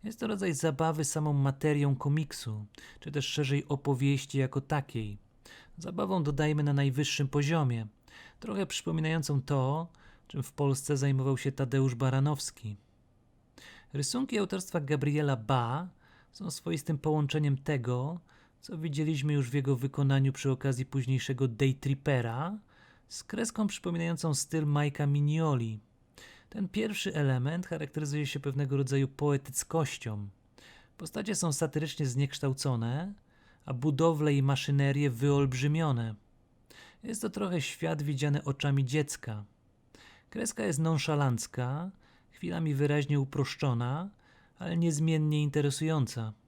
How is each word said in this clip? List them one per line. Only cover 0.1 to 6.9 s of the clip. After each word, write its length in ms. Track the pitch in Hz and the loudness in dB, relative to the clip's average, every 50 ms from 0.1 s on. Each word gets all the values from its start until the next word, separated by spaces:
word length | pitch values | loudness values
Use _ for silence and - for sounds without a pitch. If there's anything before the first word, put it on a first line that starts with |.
| 226 - | -10 -6
to 80 | - 220 | -4 -4
rodzaj 260 | 214 196 196 185 160 | -4 -2 0 -2 -2
zabawy 520 | 135 - 165 147 135 160 160 160 151 156 | 0 0 0 0 2 0 0 0 0 -2
samą 280 | 139 - 156 151 151 147 | -2 0 0 0 2 2
materią 640 | 143 135 139 135 139 - 156 147 147 143 143 139 | 4 2 2 0 0 2 2 2 4 4 2 2
komiksu, 680 | 135 - 143 143 156 160 - - - - 120 107 107 104 104 _ - - - - - | 0 0 0 0 0 0 -4 -8 -10 -8 -8 -6 -8 -8 -12 _ -20 -20 -20 -20 -16
czy 120 | - - | -14 -6
też 140 | 143 147 139 | -4 -4 -4
szerzej 420 | - - - 151 131 139 143 135 - | -2 -2 -2 0 0 0 0 0 -2
opowieści 680 | 147 139 - 143 139 123 139 139 139 135 - - - 139 | -4 -4 0 0 0 2 2 2 2 2 -2 -4 -2 0
jako 240 | 135 127 - 139 | 0 0 0 -4
takiej. 560 | 135 - 156 147 135 - - 120 110 104 104 104 - - _ _ _ - - - - - - - | -4 -2 -2 -2 -2 -4 -6 -6 -6 -6 -10 -12 -16 -20 _ _ _ -20 -20 -20 -20 -20 -18 -12
Zabawą, 460 | 160 185 180 170 208 190 190 185 156 | -10 -8 -4 -4 -2 0 0 0 0
dodajmy, 400 | 143 143 135 156 151 151 147 147 | 0 0 0 2 2 2 2 2
na 100 | 147 143 | 2 2
najwyższym 540 | 139 139 139 | 4 2 2